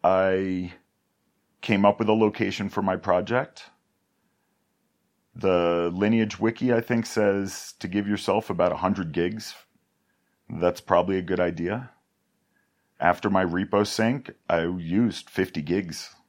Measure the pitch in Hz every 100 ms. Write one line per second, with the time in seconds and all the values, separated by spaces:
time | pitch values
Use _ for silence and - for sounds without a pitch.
0 | 87 95 95 95 95 92 90 - _ _
1 | _ _ _ _ _ _ - 101 101 -
2 | 110 110 107 104 101 98 98 - 98 92
3 | 101 90 101 123 147 - - _ _ _
4 | _ _ _ _ _ _ _ _ _ _
5 | _ _ _ - 95 90 85 85 85 90
6 | 104 113 110 - 110 113 127 117 117 117
7 | 110 113 104 98 98 - - - 92 101
8 | 101 101 - 101 - 90 90 - 92 101
9 | 85 78 90 73 - - _ _ _ _
10 | _ _ _ _ _ 82 90 - - 90
11 | 90 95 90 90 90 82 85 113 127 _
12 | _ _ _ _ _ _ _ _ _ _
13 | 82 87 104 95 92 87 101 101 101 -
14 | 110 123 - - - 85 85 90 82 95
15 | 117 - - - 92 - 73 92 90 73
16 | - -